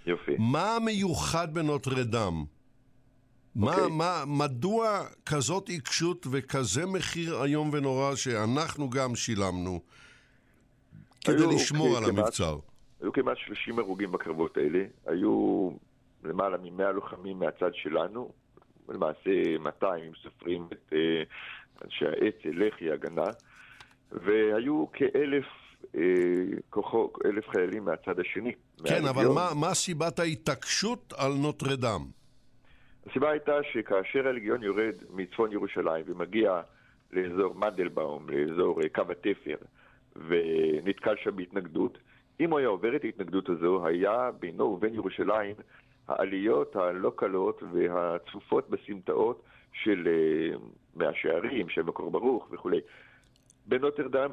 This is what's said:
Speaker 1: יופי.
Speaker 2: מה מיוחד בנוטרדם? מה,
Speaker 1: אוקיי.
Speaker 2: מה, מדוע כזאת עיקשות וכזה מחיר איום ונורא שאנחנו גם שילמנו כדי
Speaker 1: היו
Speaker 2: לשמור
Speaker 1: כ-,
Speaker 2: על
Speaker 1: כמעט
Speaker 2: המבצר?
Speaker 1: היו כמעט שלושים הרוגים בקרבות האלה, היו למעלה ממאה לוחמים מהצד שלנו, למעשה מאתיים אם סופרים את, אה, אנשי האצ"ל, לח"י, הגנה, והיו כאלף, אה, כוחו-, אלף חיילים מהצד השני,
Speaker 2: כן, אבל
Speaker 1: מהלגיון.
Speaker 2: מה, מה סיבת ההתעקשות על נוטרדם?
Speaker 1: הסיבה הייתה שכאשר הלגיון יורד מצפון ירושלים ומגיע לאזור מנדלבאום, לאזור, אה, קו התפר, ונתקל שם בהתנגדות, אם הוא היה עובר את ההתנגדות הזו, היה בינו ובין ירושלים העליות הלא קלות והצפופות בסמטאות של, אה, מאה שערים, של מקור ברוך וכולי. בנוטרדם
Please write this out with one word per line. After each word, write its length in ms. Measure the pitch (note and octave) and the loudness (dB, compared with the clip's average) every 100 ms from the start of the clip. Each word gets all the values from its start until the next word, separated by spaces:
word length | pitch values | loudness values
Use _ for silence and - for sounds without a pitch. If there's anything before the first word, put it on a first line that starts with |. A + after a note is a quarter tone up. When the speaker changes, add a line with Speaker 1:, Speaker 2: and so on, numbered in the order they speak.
| - | -2
Speaker 1:
יופי. 300 | F2 - D2 | -2 0 2
Speaker 2:
מה 400 | A2+ C#3+ G3+ A3+ | 2 2 2 0
מיוחד 680 | A3+ G#3 F#3+ D3+ D3 E3 E3+ | 0 0 0 0 0 0 0
בנוטרדם? 920 | D#3+ D3+ C#3+ C3+ C3 A#2+ A#2 G2 E2 D2+ _ _ _ _ _ _ _ _ _ _ | 0 0 0 0 0 0 2 2 0 -4 _ _ _ _ _ _ _ _ _ _
מה, 160 | A#2+ A#2 | 0 2
Speaker 1:
אוקיי. 180 | F#3 F#3 | 4 2
Speaker 2:
מה, 340 | D#3 F3 F3 C#3 | 2 0 0 -2
מדוע 720 | C#3+ D3 B2 F#3 A3 A3+ G3 C#3+ - - | 0 0 0 0 2 2 0 -4 -10 -2
כזאת 420 | D3+ B2+ F#3 F#3+ | 0 0 0 -2
עיקשות 580 | F3 - - E3+ F3 C3+ | -6 -2 0 0 0 -2
וכזה 560 | C3+ C3 C#3 B2+ C3 F#3 | -4 -2 -2 0 0 0
מחיר 580 | F#3+ - E3+ E3 B2+ | -2 -4 -4 -4 -2
איום 260 | C#3 D3+ D3+ | 0 2 0
ונורא 420 | D3 C#3 C3 C#3 | 0 0 0 0
שאנחנו 760 | C3+ C3 A2+ G#2+ C3+ D#3+ - C#3 | 0 0 0 2 2 0 -4 -2
גם 260 | C3 C3 A#2 | 0 0 -2
שילמנו 640 | - G#2 G2 F2+ F2+ F2+ - - - - _ _ _ _ _ _ _ - - - | -2 0 0 0 -2 -4 -8 -20 -20 -20 _ _ _ _ _ _ _ -20 -20 -4
כדי 120 | - D3 | 2 6
Speaker 1:
היו 140 | E3 | 6
Speaker 2:
לשמור 440 | D3 C3+ D3 B2+ | 4 2 2 2
Speaker 1:
כ-, 20 | A#2 | 4
Speaker 2:
על 80 | |
Speaker 1:
כמעט 140 | G#2 G2 | 2 2
Speaker 2:
המבצר? 400 | G#2+ - E2+ D2 - - - - | 2 2 -2 -2 -10 -20 -20 -8
Speaker 1:
היו 100 | G2 | -2
כמעט 240 | C#3+ B2+ B2 | 0 0 -2
שלושים 400 | - G#2 - A#2 | -6 -8 -4 -4
הרוגים 340 | G2 F#2 G2 | -2 -2 -2
בקרבות 440 | F2+ E2 D#2+ E2 - | -2 -4 -2 -2 2
האלה, 280 | D2 F2 G2 - - | 2 2 -2 -8 -4
היו 640 | F2 G#2 G#2+ G#2 F#2+ F#2 - _ _ _ _ | 0 2 4 4 2 0 -4 _ _ _ _
למעלה 320 | D#2+ F2 G2 F2+ | -6 -2 0 -2
ממאה 300 | F2+ F2+ G2 | -6 -2 -2
לוחמים 460 | G2 - F2+ F#2+ F#2 | -2 -6 -12 -10 -4
מהצד 360 | D#2+ - F2+ | -4 0 -2
שלנו, 580 | - D#2 D#2+ F2+ A2 B2 - _ - _ _ - | -2 -4 -2 -2 -6 -12 -16 _ -20 _ _ -10
למעשה 720 | G2 D#2+ D2 F#2+ F#2 E2+ D#2+ | -4 -4 -2 2 2 2 0
מאתיים 440 | D2+ - G2 E2+ | -4 -2 -2 -2
אם 80 | D#2+ E2 | -8 -16
סופרים 460 | - - E2+ F2+ E2+ | -20 -12 -6 -6 -6
את, 200 | - - | -14 -4
אה, 300 | D#2 E2 D#2+ D#2 - - - - - | 0 2 0 -4 -10 -16 -16 -20 -18
אנשי 220 | - - - | -12 -4 -2
האצ"ל, 580 | D#2 G#2+ - D#2 E2 | 2 0 0 -6 0
לח"י, 260 | G#2+ - D#2+ | 0 0 -4
הגנה, 400 | D2+ D2+ E2 F2+ A2+ - - - - - _ - | -4 -4 -2 -2 -2 -16 -20 -20 -20 -20 _ -12
והיו 720 | - G2 A2 G#2+ G#2+ B2+ D#3 D3 | -6 2 4 6 4 2 0 -2
כאלף, 520 | - C#3 - D3 C#3 C3+ - - - - | 0 2 2 2 0 -2 -12 -20 -20 -8
אה, 60 | - F2+ F2+ F2+ F2 F2+ - - | 0 4 6 6 4 0 -4 -4
כוחו-, 400 | - - A#2 G#2+ - | -4 0 2 0 0
אלף 240 | - G#2 - | 0 0 0
חיילים 360 | G#2 F2+ G#2+ | 0 2 0
מהצד 360 | G2 D#2 - F2+ | -2 -4 -2 -2
השני, 320 | F2 - A#2+ - _ - | -2 -4 -6 -8 _ -6
Speaker 2:
כן, 100 | - | 0
אבל 200 | E3+ C#3+ | 0 2
Speaker 1:
מהלגיון. 200 | C3 A#2+ | 4 4
Speaker 2:
מה, 140 | D3 F3+ D3+ E3 | 4 2 0 0
מה 60 | |
סיבת 440 | F#3 - D#3 E3 E3+ | 0 -2 -2 -2 0
ההתעקשות 960 | E3+ D#3 - C3 - - G#3+ A#3+ - - | -2 0 -2 -2 -2 -2 -2 -4 -8 -2
על 160 | C#3 | 0
נוטרדם? 680 | C#3 D3 D3 C3+ C#3 A#2+ F#2+ C#2 - - - - - - - - - - | 2 0 0 -2 0 0 0 -4 -14 -20 -20 -20 -20 -20 -20 -20 -20 -6
Speaker 1:
הסיבה 240 | C3 D3+ | 0 2
הייתה 280 | D3+ D3+ D3 C#3+ | 0 2 0 0
שכאשר 560 | A#2 G#2+ G2 F#2+ C#3 C3 | -4 0 0 0 0 0
הלגיון 340 | B2 G#2 A#2+ | -2 -2 -2
יורד 320 | G#2 G2 A2 G#2 - | 0 0 0 -2 -10
מצפון 420 | F#2 F2+ - A2 | -8 -6 -2 0
ירושלים 520 | G#2 G2 F#2+ E2+ D#2+ D#2+ | 0 -4 -2 0 0 -4
ומגיע 520 | F2 F2 G#2+ G#2 F2 E2 - _ _ - | -6 -2 2 2 2 -4 -16 _ _ -6
לאזור 420 | F#2 F2+ F2+ F#2+ | -2 0 0 0
מנדלבאום, 720 | F2+ G#2+ F#2 F2 D2+ D#2 D2 D2 | 0 -2 0 -2 -2 -4 -6 -4
לאזור, 540 | C#2+ D2+ E2 F2+ D#2+ | 0 0 2 2 2
אה, 60 | D#2 | 0
קו 140 | - F2+ | 0 -2
התפר, 460 | F2 G#2 F#2+ - D2+ - _ - - _ - | -2 -2 -2 -4 -10 -10 _ -20 -20 _ -12
ונתקל 1000 | D#2+ E2+ D#2+ D#2+ D#2+ D#2 F2+ F#2+ A2 G#2+ | 0 0 2 2 2 2 -2 -2 0 0
שם 200 | G#2+ G2 | -2 -6
בהתנגדות, 640 | F2+ G2 E2+ E2+ F#2 - _ - _ - | -6 -6 -4 -2 -2 -2 _ -20 _ -2
אם 100 | E3 | 2
הוא 80 | D3+ | 2
היה 100 | B2+ | 2
עובר 280 | F#2+ A2 C#3+ | 2 0 0
את 80 | |
ההתנגדות 440 | A#2+ G2+ F2+ F#2 F#2 | -4 -6 -2 -2 0
הזו, 380 | E2+ E2+ F#2 E2 | 2 4 4 2
היה 440 | F2 F#2+ A#2 B2 - | 2 2 2 0 -4
בינו 240 | F2 F2 | -8 -2
ובין 300 | B2 F#2 G#2+ | -2 0 -2
ירושלים 640 | A2+ F#2+ - F2+ G#2+ G2+ G#2 - - _ _ - | -2 -6 -2 0 0 -2 -8 -16 -20 _ _ -4
העליות 680 | - F#2+ F#2+ G#2 C#3+ C#3+ G#2 | -2 0 0 2 2 2 0
הלא 360 | F2+ F#2 A2+ - | 0 0 -2 0
קלות 460 | G#2+ F#2 F#2+ G#2+ F2 | 0 2 0 -2 -4
והצפופות 1000 | F2 F2 F2 F2 E2+ - G2+ - - - | 0 2 2 0 -2 -6 -12 0 0 0
בסמטאות 720 | G2+ - G2+ F#2 F2+ A2 B2 - - - | -6 -6 -10 -2 2 2 0 -12 -20 -16
של, 360 | - G#2+ F#2+ E2+ | -4 0 2 4
אה, 500 | E2 D#2+ D#2 D#2+ A1 A1 - _ E2 | 4 4 2 0 -4 -10 -20 _ -2
מאה 180 | D#2 | -2
שערים, 540 | - D#2+ E2 A#2 B2 F2 | 0 0 0 0 -4 -4
של 140 | - | -2
מקור 280 | E2 - E2+ | -4 -4 -2
ברוך 380 | F2 A#2+ A#2 - | 0 0 0 -4
וכולי. 300 | - F2+ F2+ - - - - _ _ _ _ - | -8 -2 -2 -2 -20 -20 -20 _ _ _ _ -2
בנוטרדם 640 | B2+ C#3+ C#3+ C3 C3 C#3+ | 0 0 -2 -2 0 0